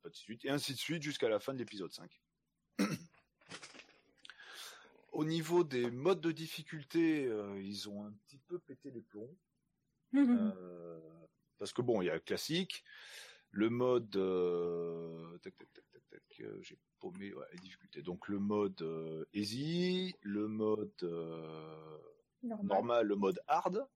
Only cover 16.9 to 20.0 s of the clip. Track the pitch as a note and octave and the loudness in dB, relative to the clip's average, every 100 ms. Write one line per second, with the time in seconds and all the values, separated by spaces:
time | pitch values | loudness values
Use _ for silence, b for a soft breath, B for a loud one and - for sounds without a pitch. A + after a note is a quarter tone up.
16.9 | _ - F2+ G2 - - F2 F#2 - - | _ -12 -8 -10 -8 -12 -14 -18 -20 -16
17.9 | D2+ D#2+ F2+ - G2+ G2+ G#2 G2+ F#2+ D#2+ | -10 -8 -6 -2 0 2 2 2 0 -4
18.9 | D#2+ D#2+ D#2+ D2+ G2+ G#2 A#2+ D3+ F3 F3+ | -4 -6 -6 -6 -4 -2 -2 -2 2 2
19.9 | F#3 | 2